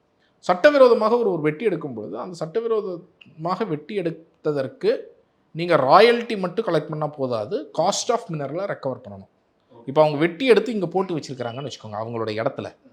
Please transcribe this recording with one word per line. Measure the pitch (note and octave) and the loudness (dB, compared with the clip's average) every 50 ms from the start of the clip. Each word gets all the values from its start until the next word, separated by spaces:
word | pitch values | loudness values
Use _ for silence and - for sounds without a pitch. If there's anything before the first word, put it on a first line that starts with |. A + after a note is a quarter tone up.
| _ _ _ _ _ _ _ _ | _ _ _ _ _ _ _ _
சட்டவிரோதமாக | - - F3+ F#3 - D4 D4 C#4 C4 B3 C4 A3+ G#3+ G#3+ A#3 A#3+ | -2 0 2 4 6 6 8 8 8 8 8 6 4 2 2 2
ஒரு, | A#3 G3+ | 2 0
ஒரு | F3+ D#3+ | 0 0
வெட்டி | D3 D3+ D3+ - A#3+ | 0 -2 -2 0 -2
எடுக்கும் | A3 F3+ D#3+ E3 C#3+ A#2+ | -2 -2 -2 -6 -8 -10
பொழுது | A2 G#2 - G2 A#3+ | -10 -10 -10 -10 -10
அந்த | - F#3 F3+ | -10 -12 -10
சட்டவிரோதமாக | D#3+ E3 D#3+ D#3+ A3+ A#3 A3+ A3+ G#3+ G3+ F#3+ F3+ E3 F3 _ _ _ - - - D3+ D#3 E3+ F#3 F3+ A3+ | -10 -10 -6 -6 -4 -4 -2 -2 -4 -4 -6 -10 -12 -14 _ _ _ -20 -20 -16 -10 -6 -4 -4 -4 -4
வெட்டி | G3 D#3 D3 - - G#3+ | -4 -4 -6 -8 -6 -6
எடுத்ததற்கு | G3 F3 E3 D#3+ - - _ _ _ - D#3 D3+ C#3+ C3 - - - - G3+ C5+ - - - - _ _ _ _ _ _ _ | -4 -4 -4 -6 -8 -12 _ _ _ -4 -4 -2 -2 -4 -6 -8 -4 -2 -2 -2 -2 -4 -12 -20 _ _ _ _ _ _ _
நீங்க | - D#3 E3+ F3 E3+ | -10 -6 0 2 4
ராயல்டி | C#3+ C3 C3 D3+ F#3 A3 A#3+ A#3+ A#3+ A3 A3+ A3+ G3 | 4 6 8 8 8 8 8 6 2 0 -4 -4 -4
மட்டும் | F#3 F3 - - A3 | -4 -4 -4 -4 -2
கலெக்ட் | F#3+ E3+ D#3 D#3 - | 0 0 0 0 -2
பண்ணா | D#3 D3+ D3+ D3 | -4 -6 -6 -6
போதாது, | C#3+ - C3+ B2+ A#2+ A2 G#2+ A2 G3 B3+ D#4 - - - | -4 -4 -4 -2 -2 -4 -4 -4 -6 -8 -8 -6 -4 0
cost | D#3+ F#3+ G3 - - - | 0 0 0 0 -2 -2
of | A#3+ A3+ - - | -2 -2 -4 -6
mineral-ை | E3 D3+ C#3+ C3+ C#3+ F3 G3 | -8 -8 -6 -6 -6 -6 -6
ரெக்கவர் | G3+ C#3+ - - C#3 B2+ B2 B2+ G#2 | -6 -8 -6 -6 -6 -8 -8 -10 -16
பண்ணணும். | G2+ F#2+ F#2 - _ _ _ _ _ _ _ _ A#2+ A#2 A#2 | -16 -18 -18 -20 _ _ _ _ _ _ _ _ -20 -16 -14
இப்போ | C3+ C3+ D#3 | -2 2 4
அவங்க | D#3 D3+ D3 C#3 | 4 4 4 2
வெட்டி | D#3 F3 F3 E3 C4+ | 0 0 0 0 2
எடுத்து | C4 A3 G3 - C4 A#3 | 4 4 4 4 2 -2
இங்க | G#3 F3+ E3 | -4 -4 -2
போட்டு | E3+ F#3 G3 F#3 F3 D3 | -2 -4 -2 -2 -4 -6
வச்சிருக்கிறாங்கன்னு | - - C3 C3 A#2+ A#2 A2+ C3 D3 B2+ | -6 -8 -10 -8 -8 -8 -8 -8 -10 -10
வச்சுக்கோங்க, | - - - A2 G#2 G#2 A2+ | -12 -12 -14 -10 -8 -8 -8
அவங்களோட | A#2 A#2+ A2+ A2 A2 G#2+ G#2+ A2+ | -6 -6 -6 -4 -4 -4 -2 -2
இடத்துல | C3+ - - G#2 - - _ _ _ | -4 -4 -4 -8 -12 -14 _ _ _